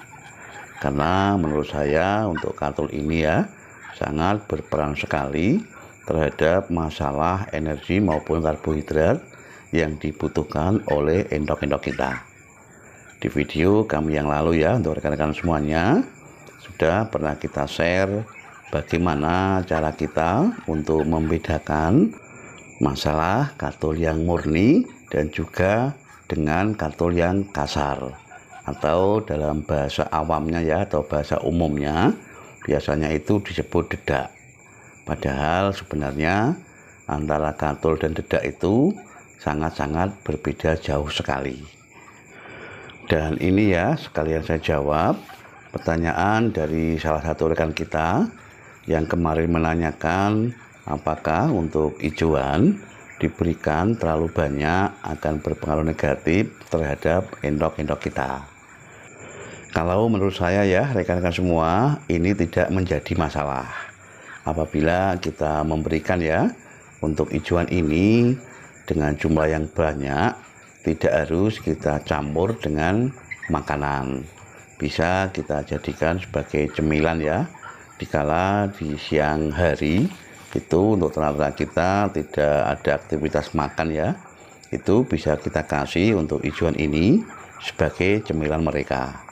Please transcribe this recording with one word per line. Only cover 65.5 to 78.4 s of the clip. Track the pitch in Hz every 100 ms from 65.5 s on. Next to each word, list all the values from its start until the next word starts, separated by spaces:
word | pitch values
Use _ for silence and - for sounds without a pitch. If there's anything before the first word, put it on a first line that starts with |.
| 76 80
memberikan | 78 76 80 - 90
ya, | 80 85 208 - - - - -
untuk | 76 76 76
ijuan | 82 - 87 85
ini | 87 78 78 101 117 120 131 - - - - -
dengan | 80 73 71
jumlah | 78 78 78
yang | 78 78
banyak, | - 78 73 69 69 110 - - - - - 87
tidak | 78 - 80 76
harus | 82 104 107
kita | - 76 76 73 -
campur | 78 73 76 98 113
dengan | 78 76 80 104 127 - - - -
makanan. | 80 71 73 71 71 65 65 65 - - - - -
Bisa | 71 - 85 92 95
kita | 85 71 73 73
jadikan | 73 - 71 78 92
sebagai | 90 76 71 76 76
cemilan | - 78 76 78 82
ya, | 76 98 170 - - - - -
dikala | - 76 73 82